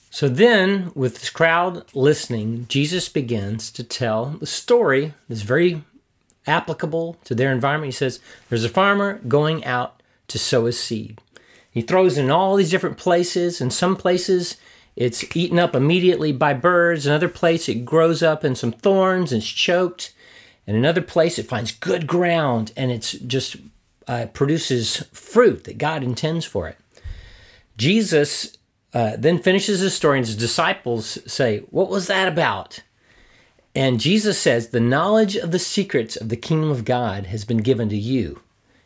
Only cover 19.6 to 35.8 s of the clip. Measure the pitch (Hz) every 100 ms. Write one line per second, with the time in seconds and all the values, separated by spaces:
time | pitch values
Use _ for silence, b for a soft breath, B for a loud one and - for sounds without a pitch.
19.6 | - 175 180 - - B B B B B
20.6 | - 110 139 170 175 170 165 143 110 170
21.6 | 113 - 180 180 147 175 180 165 147 117
22.6 | 107 - 127 117 - - 127 131 - -
23.6 | 107 _ _ _ - 120 110 - 139 160
24.6 | - 123 113 - - - - 220 233 -
25.6 | - - 147 156 127 117 156 165 - 101
26.6 | 78 - _ B B B B B B B
27.6 | B - 131 220 190 156 147 - - _
28.6 | _ _ _ 123 110 110 139 175 185 190
29.6 | 196 190 190 - 156 135 117 107 117 -
30.6 | 165 - 123 117 - - - - 123 104
31.6 | - 160 185 196 180 190 185 160 135 98
32.6 | - - _ b b b b b b b
33.6 | b 135 135 120 143 214 208 175 156 117
34.6 | 110 120 120 139 185 220 208 208 170 175
35.6 | - -